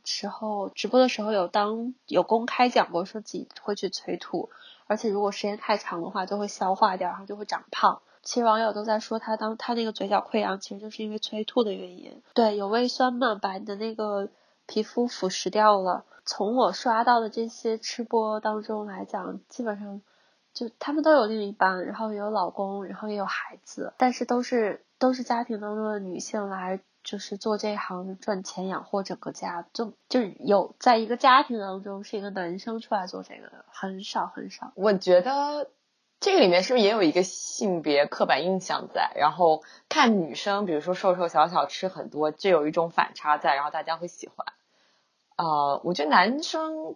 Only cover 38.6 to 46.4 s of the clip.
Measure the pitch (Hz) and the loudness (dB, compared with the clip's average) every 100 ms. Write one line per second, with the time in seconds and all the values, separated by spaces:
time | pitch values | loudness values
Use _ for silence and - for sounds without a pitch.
38.6 | - 151 - - - - 147 156 170 156 | -2 -6 -4 -2 -2 2 0 4 4 4
39.6 | - - - 311 254 208 160 - 208 202 | -2 -18 -4 4 4 4 0 -4 -2 -2
40.6 | 202 151 156 185 196 175 175 165 165 170 | 0 -2 -2 0 2 2 2 4 4 4
41.6 | 143 - 185 165 - 143 151 151 202 170 | 0 -2 -6 -6 -8 -2 -2 0 4 4
42.6 | 151 165 170 - - - 151 151 165 139 | 4 0 0 0 -2 -2 0 2 2 2
43.6 | 147 156 151 165 175 - - - - - | 0 -4 -6 -6 -8 -12 -16 -12 -12 -12
44.6 | _ _ _ _ _ _ _ - 165 151 | _ _ _ _ _ _ _ -6 0 2
45.6 | 143 139 - 180 302 226 190 277 | 2 0 -2 -2 4 6 6 2